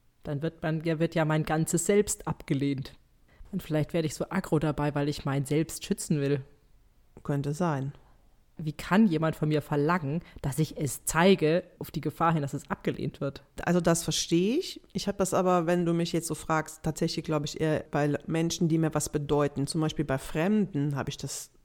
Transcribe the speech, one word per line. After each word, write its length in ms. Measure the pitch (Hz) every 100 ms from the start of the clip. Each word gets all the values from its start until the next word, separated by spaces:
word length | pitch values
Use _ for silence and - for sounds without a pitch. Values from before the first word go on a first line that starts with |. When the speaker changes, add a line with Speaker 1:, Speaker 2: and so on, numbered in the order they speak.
| _ _
Speaker 1:
dann 200 | - 143
wird 200 | 165 165
man, 220 | 160 160
ja, 140 | 165 156
wird 160 | 165
ja 100 | 165
mein 200 | 156 156
ganzes 420 | 151 160 160 170 -
Selbst 420 | 208 202 - -
abgelehnt. 640 | - - 139 143 135 135 - _ _ _ - -
Und 100 | 185
vielleicht 320 | - 156 147
werde 120 | 170 156
ich 80 |
so 120 | - -
aggro 300 | 190 - 156
dabei, 360 | 156 143 147
weil 140 | 143 143
ich 160 | 143
mein 220 | 143 139 131
Selbst 360 | 151 160 - -
schützen 340 | - - 151
will. 220 | 139 143 135 _ _ _ _ _ _ -
Speaker 2:
Könnte 320 | - 143 139
sein. 380 | 147 175 143 135 - - - _ _ _ -
Speaker 1:
Wie 140 | 156
kann 340 | - - 190 220
jemand 260 | 156 160
von 140 | 156 151
mir 140 | 151
verlangen, 580 | - 147 147 180 139 165 - -
dass 160 | 143 135
ich 180 | 156 -
es 280 | 147 -
zeige, 600 | - 160 185 190 151 170 - -
auf 120 | -
die 100 | 156
Gefahr 300 | 151 - 170
hin, 80 | 165
dass 120 | 139
es 160 | 143 -
abgelehnt 500 | - 180 - - -
wird? 220 | 143 - - -
Speaker 2:
Also 160 | - 175
das 240 | 175 170
verstehe 540 | - - - 170 190 285
ich. 220 | 370 - -
Ich 160 | - -
habe 100 | 196
das 140 | 190
aber, 320 | - 185 180 160
wenn 180 | 180 170
du 60 |
mich 180 | 170 170
jetzt 160 | 165 165
so 60 |
fragst, 480 | 156 - 160 156 -
tatsächlich, 420 | 160 156 160 -
glaube 220 | 151 156 147
ich, 140 | -
eher 240 | 156 156 -
bei 240 | 156 147 143 -
Menschen, 420 | 160 170 - 170
die 100 | 160
mir 160 | 156
was 140 | 151 -
bedeuten. 580 | 151 143 147 147 - 139
Zum 140 | 165
Beispiel 240 | 156 -
bei 140 | 151 135
Fremden 800 | - 151 180 214 190 143 147 139
habe 140 | 139
ich 60 | -
das 340 | 135 - - _